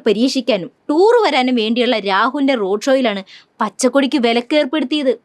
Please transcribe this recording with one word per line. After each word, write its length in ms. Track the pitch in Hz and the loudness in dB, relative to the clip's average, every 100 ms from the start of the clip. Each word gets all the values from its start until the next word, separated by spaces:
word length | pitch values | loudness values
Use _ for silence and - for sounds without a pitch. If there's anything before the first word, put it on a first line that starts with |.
| 226 | 0
പരീക്ഷിക്കാനും 640 | 208 254 262 247 208 165 _ - | 0 0 -2 -2 -2 -4 _ -4
ടൂർ 260 | 302 415 480 | 2 4 4
വരാനും 300 | 381 277 254 247 | 2 2 0 0
വേണ്ടിയുള്ള 360 | 214 240 226 220 196 | 0 0 0 0 0
രാഹുലിന്റെ 460 | 190 240 285 277 254 | 0 0 0 0 0
റോഡ് 220 | 190 208 277 | -2 -2 0
ഷോയിലാണ് 360 | 269 240 196 - - _ - | 0 0 -4 -10 -20 _ -8
പച്ചക്കൊടിക്ക് 580 | 214 - 254 277 277 294 | -8 -2 0 0 0 0
വിലക്കേർപ്പെടുത്തിയത്. 880 | 233 233 240 302 294 311 247 302 262 233 | 0 0 0 0 0 -2 -2 -2 -2 -4